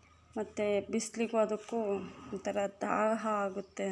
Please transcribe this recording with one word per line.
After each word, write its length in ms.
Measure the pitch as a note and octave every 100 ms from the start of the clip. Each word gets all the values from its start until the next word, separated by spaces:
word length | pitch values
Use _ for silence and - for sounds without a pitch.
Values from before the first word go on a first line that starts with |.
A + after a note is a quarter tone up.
| - - - A3+
ಮತ್ತು 300 | G#3 - G#3 G3+ G3+
ಬಿಸಿಲಿಗೂ 460 | A3 - A3+ A3+ A#3 G#3+
ಅದಕ್ಕೂ 340 | G#3 - A#3 G#3 G3 F3+ - - G3
ಒಂಥರ 320 | G#3 G3+ G3 - G#3
ದಾಹ 360 | G3 G#3+ A3 A3 G#3 G3+
ಆಗುತ್ತೆ 420 | F#3+ - - G3